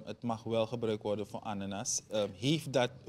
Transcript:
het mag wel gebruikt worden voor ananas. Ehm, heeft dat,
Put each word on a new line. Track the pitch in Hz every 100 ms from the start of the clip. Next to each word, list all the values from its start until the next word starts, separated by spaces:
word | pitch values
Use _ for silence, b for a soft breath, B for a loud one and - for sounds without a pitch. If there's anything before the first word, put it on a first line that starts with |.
het | - 113
mag | 120 113
wel | 113 113 110
gebruikt | 123 113 107
worden | 107 104 101
voor | 110
ananas. | 113 101 98 98 127 - -
Ehm, | 107 101 92
heeft | 127 160 135
dat, | 131 127 -